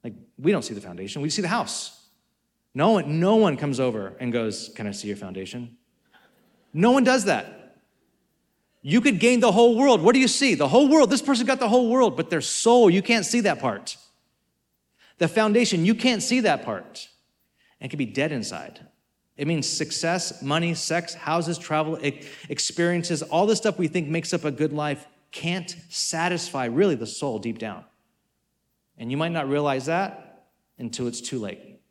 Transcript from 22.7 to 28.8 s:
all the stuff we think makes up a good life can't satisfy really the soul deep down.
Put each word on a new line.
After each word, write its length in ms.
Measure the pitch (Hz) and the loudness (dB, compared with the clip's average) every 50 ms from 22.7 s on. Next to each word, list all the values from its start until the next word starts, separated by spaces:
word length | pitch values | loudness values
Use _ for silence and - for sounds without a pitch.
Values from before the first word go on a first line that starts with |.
| - - 170 170 175 175 165 175 170 143 151 | -2 0 0 2 0 -2 -2 -2 -4 -6 -4
all 220 | - 151 165 202 | -2 0 2 2
the 100 | 208 220 | 2 2
stuff 220 | 214 - 220 - | 2 0 -2 -2
we 100 | - 175 | 0 -4
think 220 | 147 160 185 160 143 | -2 -2 -4 -4 -2
makes 240 | 160 170 160 - 180 | -4 -4 -4 -4 -6
up 100 | 151 131 | -4 -4
a 80 | 151 | -6
good 220 | 139 113 156 151 143 | -2 -2 -2 -2 -2
life 340 | 151 147 151 139 - - - _ _ _ _ | -4 -4 -4 -6 -8 -10 -20 _ _ _ _
can't 440 | - - - 165 175 190 170 - - - - _ | -16 -8 -6 -4 -4 -4 -6 -10 -16 -16 -18 _
satisfy 760 | - - - - - 160 170 180 175 165 - - - 139 127 | -8 -6 -6 -4 -4 -2 -2 -2 -2 -4 -6 -6 -6 -4 -4
really 300 | 117 120 151 202 196 151 | -2 0 0 0 0 0
the 120 | 110 117 | -2 -6
soul 320 | 107 - - 147 139 113 107 | -10 -8 -8 -6 -6 -6 -6
deep 180 | 101 117 110 | -6 -8 -8
down. 280 | - 113 110 92 85 - _ _ _ _ _ _ _ _ _ _ _ _ _ _ _ _ _ _ _ | -8 -10 -10 -10 -14 -18 _ _ _ _ _ _ _ _ _ _ _ _ _ _ _ _ _ _ _